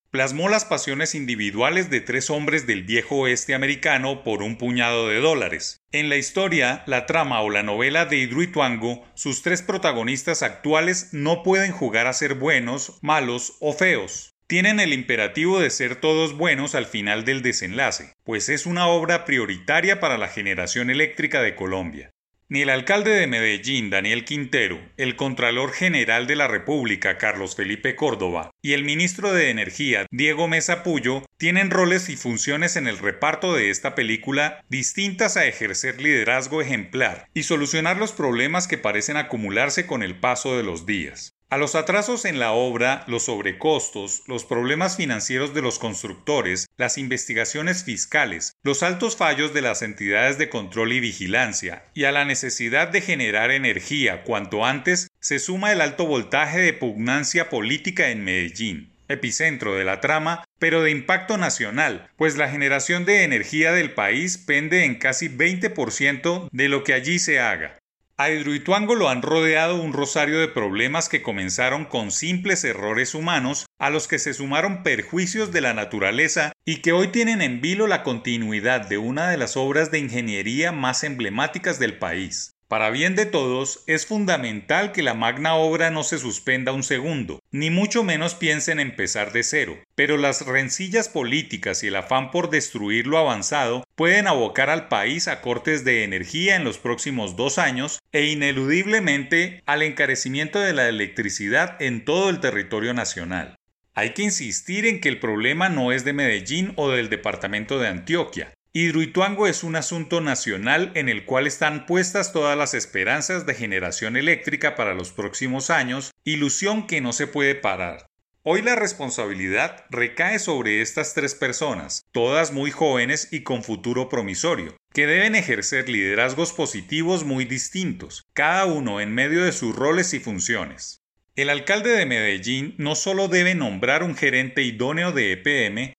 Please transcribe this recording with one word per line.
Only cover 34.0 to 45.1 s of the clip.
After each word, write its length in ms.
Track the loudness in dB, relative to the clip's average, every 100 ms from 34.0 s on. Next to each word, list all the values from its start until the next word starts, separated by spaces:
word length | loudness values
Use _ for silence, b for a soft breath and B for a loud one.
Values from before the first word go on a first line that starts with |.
| -2 -2 -2 0 0 -2 -8
distintas 720 | -4 -4 -2 -2 0 2 4
a 80 | 2
ejercer 560 | 2 -4 -2 -4 -2
liderazgo 600 | 2 4 4 2 0 -2
ejemplar 680 | 0 -2 -2 0 0 -2 -8
y 100 | -6
solucionar 520 | 0 0 0 0 0 0
los 160 | -2
problemas 560 | -2 0 2 2 0 -2
que 100 | -2
parecen 380 | 0 0 -2 -2
acumularse 720 | -4 -4 -2 2 2 0 -2
con 180 | -2
el 160 | -4 -2
paso 380 | 0 0 0 -2
de 60 |
los 220 | -2 -4 -2
días. 460 | -4 -4 -10 -16 _ -4
A 80 | 0
los 180 | 0 0
atrasos 480 | 2 2 2 -2
en 160 | -2 0
la 140 | 2
obra, 500 | 2 2 2 2 0 -2
los 180 | -2 -2
sobrecostos, 1000 | -2 -2 0 2 2 0 -6 -6 -6 -6
los 200 | -8 -4
problemas 500 | -2 0 0 0 -2
financieros 580 | -4